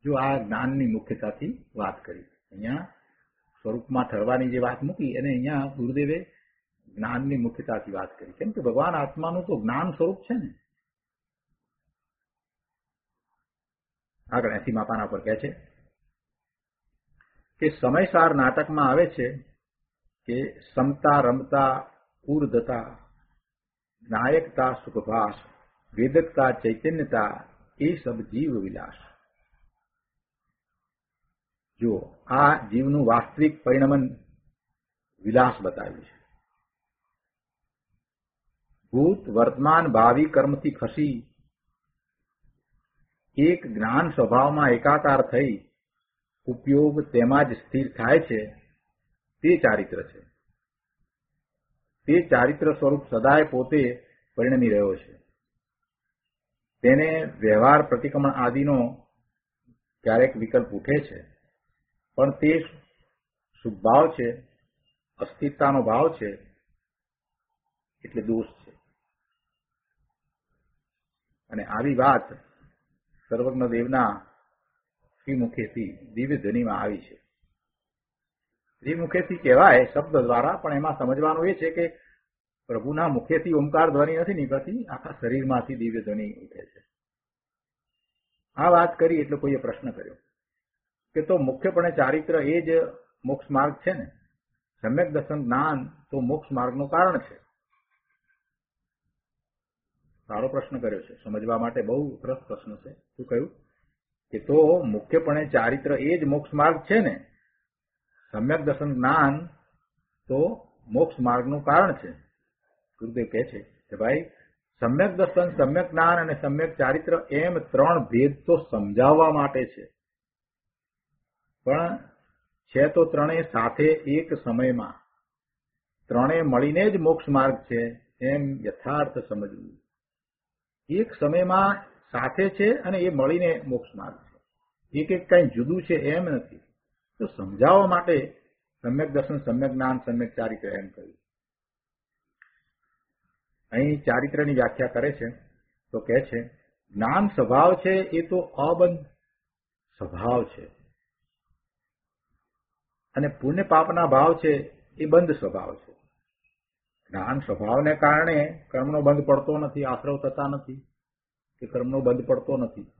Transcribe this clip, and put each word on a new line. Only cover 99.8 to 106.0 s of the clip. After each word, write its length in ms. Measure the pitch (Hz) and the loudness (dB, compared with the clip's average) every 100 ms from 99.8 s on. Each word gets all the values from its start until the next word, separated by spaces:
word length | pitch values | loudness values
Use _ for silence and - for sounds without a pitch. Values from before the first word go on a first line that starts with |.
| _ _ _ _ - | _ _ _ _ -10
સારો 180 | 107 131 | -6 -4
પ્રશ્ન 260 | 139 - 135 | -4 -8 -6
કર્યો 240 | 113 98 | -6 -6
છે, 120 | - - | -12 -20
સમજવા 420 | 110 107 113 113 | -10 -8 -4 -2
માટે 220 | 117 120 | -2 -4
બહુ 140 | 107 127 147 - | -4 -4 -6 -10
રસ 200 | 123 - - | -10 -10 -10
પ્રશ્ન 280 | - - 104 | -14 -14 -20
છે. 140 | 131 - _ | -20 -20 _
શું 160 | - 123 | -20 -4
કહ્યું 240 | 120 147 _ _ _ _ _ _ _ _ | -4 -4 _ _ _ _ _ _ _ _
કે 40 | 107 - | -10 2
તો 140 | 151 156 135 123 | 4 6 4 0
મુખ્યપણે 580 | 104 - 160 156 147 147 | -6 0 0 2 -2 0
ચારિત્ર 420 | 131 117 139 143 | 0 0 -2 -2
એ 120 | 139 | -2